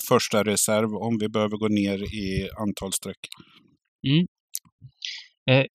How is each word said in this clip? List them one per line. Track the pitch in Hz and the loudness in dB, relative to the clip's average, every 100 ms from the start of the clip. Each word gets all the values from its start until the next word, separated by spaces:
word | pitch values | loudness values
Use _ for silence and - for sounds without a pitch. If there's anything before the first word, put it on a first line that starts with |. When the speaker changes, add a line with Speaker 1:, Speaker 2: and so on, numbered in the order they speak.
| - | 4
Speaker 1:
första | 120 - 110 | 2 4 2
reserv | 104 101 - 107 110 | 2 2 2 2 0
om | 104 113 113 | -2 -2 -2
vi | 107 | 0
behöver | 110 107 104 | 0 0 0
gå | 110 | 2
ner | 104 101 98 101 | 2 2 -2 -6
i | 107 95 95 95 107 | -6 -4 -4 -4 -6
antal | 104 98 98 | -6 -4 -6
streck. | - 101 - - - - - _ _ _ _ 135 | -6 -8 -12 -16 -20 -20 -20 _ _ _ _ 2
Speaker 2:
Mm. | 156 180 - _ - - _ - _ - - - _ - | 2 2 -6 _ -16 -16 _ -20 _ -14 -12 -18 _ 2
Eh, | 131 131 | 4 4